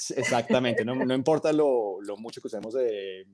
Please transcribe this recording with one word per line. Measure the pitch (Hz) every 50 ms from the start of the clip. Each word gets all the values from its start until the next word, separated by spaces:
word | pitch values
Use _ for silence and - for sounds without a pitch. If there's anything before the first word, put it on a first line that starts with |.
| - - - -
exactamente, | 123 - 127 117 113 - - 127 127 120 113 107 110
no, | 117 131
no | 131 131 127 131
importa | 135 123 156 160 151 156 160 156
lo, | 151 151 143 127 120 107 101 92 92
lo | 101 104 101 104
mucho | 113 113 - 127
que | - 127
usemos | 117 101 104 113 113
de | 131 127 117 107 101 98 95 95 95 95 98